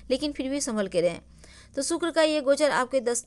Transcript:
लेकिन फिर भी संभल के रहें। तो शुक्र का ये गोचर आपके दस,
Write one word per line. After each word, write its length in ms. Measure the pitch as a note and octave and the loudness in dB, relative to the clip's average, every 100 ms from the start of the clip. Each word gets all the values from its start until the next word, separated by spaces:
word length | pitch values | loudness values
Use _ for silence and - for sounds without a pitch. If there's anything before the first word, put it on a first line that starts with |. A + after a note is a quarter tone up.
| - | -4
लेकिन 220 | C4 D4+ | -2 -2
फिर 160 | D4 C4+ | -4 -4
भी 120 | C#4+ | -4
संभल 280 | C#4 G#3+ G3 | -2 -2 -2
के 120 | F#3 | 0
रहें। 220 | E3+ E3 - - - - - - | 0 -2 -12 -20 -20 -20 -12 -6
तो 60 | |
शुक्र 280 | C#4 E4+ E4+ | -2 -2 0
का 120 | E4 | 2
ये 180 | D#4 D4+ | 2 2
गोचर 300 | C4+ C#4 D4+ | 2 4 2
आपके 300 | B3 B3+ C4+ | 2 0 -2
दस, 260 | A#3 A#3+ | -2 -4